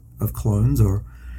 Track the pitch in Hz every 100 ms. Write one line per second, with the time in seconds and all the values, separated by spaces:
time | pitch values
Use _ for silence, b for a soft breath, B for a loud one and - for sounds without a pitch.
0 | - - 104 - 110 101 120 139 104 101
1 | - B B